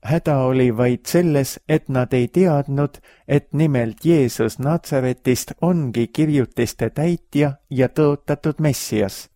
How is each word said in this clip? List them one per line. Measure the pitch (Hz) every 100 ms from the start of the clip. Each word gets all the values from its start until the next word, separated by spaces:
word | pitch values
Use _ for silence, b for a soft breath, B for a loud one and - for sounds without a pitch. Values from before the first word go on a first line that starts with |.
Häda | - 165 - 143
oli | 127 131 127 113
vaid | 123 123 -
selles, | 170 175 147 131 - -
et | 156 -
nad | 131 123
ei | 131 120
teadnud, | - 185 147 139 139 143 - b b b
et | 143 -
nimelt | 143 160 131 117 104 -
Jeesus | 170 127 - 113 -
Natsaretist | 131 170 - 139 127 123 - 123 - -
ongi | 165 180 139 113 117
kirjutiste | - 156 147 120 - 117 - 113
täitja | - 160 170 _ 143 147 135 _
ja | 131 127
tõotatud | - 151 143 - 147 160 147
Messias. | 151 123 - 107 143 - -